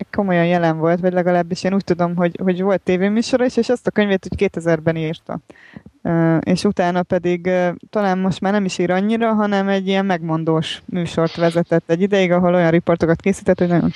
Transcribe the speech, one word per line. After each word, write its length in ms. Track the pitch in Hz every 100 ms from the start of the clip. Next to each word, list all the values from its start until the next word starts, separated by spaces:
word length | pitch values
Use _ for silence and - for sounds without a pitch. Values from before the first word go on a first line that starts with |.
| -
komolyan 360 | - 196 175 170
jelen 320 | 175 165 160
volt, 220 | 165 175
vagy 120 | 185
legalábbis 520 | 180 175 175 170 175
én 100 | 185
úgy 100 | 196
tudom, 320 | - 175 175 175
hogy, 220 | 175 -
hogy 200 | 190 175
volt 180 | 196 185
tévéműsora 640 | - 180 202 220 - 247
is, 120 | 254 -
és 120 | 226
ezt 180 | 247 185
a 40 |
könyvét 360 | 214 202 190 185
úgy 60 | -
kétezerben 580 | 196 170 165 160 160 160
írta. 420 | 156 170 - - - - - - - _
Ö, 340 | - 165 165 160
és 280 | - 180
utána 380 | 208 196 175 180
pedig, 440 | 180 180 175 180 180
ö, 220 | 180 180 170 -
talán 280 | 214 196 185
most 220 | 190 -
már 120 | 196
nem 120 | 208
is 140 | 185 -
ír 120 | 175
annyira, 420 | 185 208 226 226
hanem 360 | 214 208 196 196
egy 180 | 196 190
ilyen 200 | 190 196
megmondós 760 | 170 165 160 160 160 - -
műsort 520 | - 185 165 - 165 170
vezetett 540 | 170 165 - 165 -
egy 100 | 170
ideig, 320 | 196 202 180
ahol 220 | 175 180
olyan 160 | 180 165
riportokat 500 | 170 - 170 160 165
készített, 380 | 196 190 - 185
hogy 100 | 175
nagyon 220 | 170 165